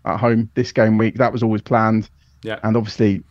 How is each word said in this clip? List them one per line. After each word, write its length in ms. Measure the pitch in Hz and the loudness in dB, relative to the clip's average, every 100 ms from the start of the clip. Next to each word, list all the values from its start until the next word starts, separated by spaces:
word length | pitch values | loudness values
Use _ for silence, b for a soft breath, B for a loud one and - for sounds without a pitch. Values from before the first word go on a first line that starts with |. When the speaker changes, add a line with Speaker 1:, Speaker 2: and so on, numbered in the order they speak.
Speaker 1:
at 160 | - 85 | -6 -2
home 300 | 120 113 113 - | 0 0 0 -4
this 180 | 117 | -2
game 240 | - 110 110 | 2 2 4
week. 180 | 110 113 | 0 0
That 160 | 120 | -2
was 100 | 117 | 0
always 180 | 113 107 | -2 -2
planned. 480 | - 117 110 110 104 _ _ _ | 0 0 2 0 -2 _ _ _
Speaker 2:
Yeah. 160 | 110 107 | -12 -6
Speaker 1:
And 120 | 107 113 | -2 -2
obviously, 460 | 107 - 107 98 - | -2 0 0 0 -6